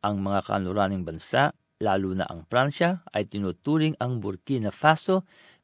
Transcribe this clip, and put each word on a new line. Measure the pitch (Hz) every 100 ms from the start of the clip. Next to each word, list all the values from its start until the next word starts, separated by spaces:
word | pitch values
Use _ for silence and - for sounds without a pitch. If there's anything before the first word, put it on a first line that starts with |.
Ang | 104 104
mga | 98 98 -
kanluraning | 101 92 101 98 98
bansa, | 82 80 - 127 143 - _ _
lalo | 107 98 95
na | 92 -
ang | 85 82
Pransya, | 120 139 - 170 185 -
ay | 107 104
tinuturing | 104 98 - - 156 156 151
ang | 123 123
Burkina | 101 95 - 135 104
Faso | - 151 156 - 190 - _ - _